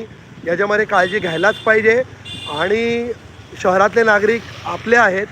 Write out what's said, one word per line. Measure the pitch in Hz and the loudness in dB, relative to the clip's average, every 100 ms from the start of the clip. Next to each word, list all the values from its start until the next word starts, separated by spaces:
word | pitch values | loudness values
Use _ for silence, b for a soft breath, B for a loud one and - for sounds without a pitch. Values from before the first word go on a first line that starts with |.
| 220 - - - 165 | -10 -16 -20 -12 -4
याच्यामध्ये | 180 202 208 208 | -2 0 0 2
काळजी | 196 185 208 | 2 2 -2
घ्यायलाच | 175 160 202 214 | -4 0 0 0
पाहिजे | 226 220 214 240 262 - - - - 151 | 2 2 4 2 -2 -10 -16 -14 -8 -4
आणि | 185 226 233 233 240 - - - - - | -2 0 0 -2 -4 -10 -14 -20 -18 -4
शहरातले | 190 190 202 226 | 0 4 4 2
नागरिक | 220 202 214 233 - - 165 | 2 2 2 -2 -4 -14 -10
आपले | 170 220 240 | -6 2 4
आहेत, | 208 190 214 | 4 0 -6